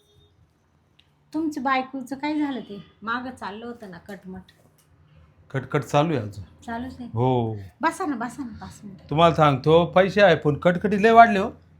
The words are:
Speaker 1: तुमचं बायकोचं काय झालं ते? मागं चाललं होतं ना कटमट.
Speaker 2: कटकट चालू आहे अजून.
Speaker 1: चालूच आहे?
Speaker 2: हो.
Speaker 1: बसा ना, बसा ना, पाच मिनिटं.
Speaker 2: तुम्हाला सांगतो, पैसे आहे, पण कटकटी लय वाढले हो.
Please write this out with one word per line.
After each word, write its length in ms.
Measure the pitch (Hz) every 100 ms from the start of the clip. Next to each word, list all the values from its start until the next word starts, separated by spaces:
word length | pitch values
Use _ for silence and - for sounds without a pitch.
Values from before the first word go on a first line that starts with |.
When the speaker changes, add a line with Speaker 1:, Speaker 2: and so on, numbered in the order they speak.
| _ _ _ _ _ _ _ _ _ _ _ _ _
Speaker 1:
तुमचं 280 | 302 320 302
बायकोचं 540 | 262 262 254 269 247 277
काय 220 | 294 302
झालं 220 | 285 247
ते? 240 | 180 196 - _
मागं 280 | 208 240 254
चाललं 360 | 247 208 208 233
होतं 240 | 233 202
ना 80 | 170
कटमट. 420 | - 196 185 185 185 _ _ _ _ _ _ _ _ _ _
Speaker 2:
कटकट 300 | 135 123 147
चालू 340 | 139 147 165
आहे 80 | 143
अजून. 220 | 104 - - _ -
Speaker 1:
चालूच 280 | 233 254 254
आहे? 40 |
Speaker 2:
हो. 520 | 240 113 127 123 113 107 95 -
Speaker 1:
बसा 260 | 320 320 370
ना, 100 | 254
बसा 280 | 240 -
ना, 140 | 254 208
पाच 200 | - -
मिनिटं. 260 | - - -
Speaker 2:
तुम्हाला 240 | 147 170
सांगतो, 520 | 160 151 135 151 165 165
पैसे 360 | 185 196 202
आहे, 140 | 202 156
पण 180 | 151
कटकटी 480 | 143 175 180 208 202
लय 80 | 214
वाढले 280 | 226 226 202
हो. 120 | 208 - _ _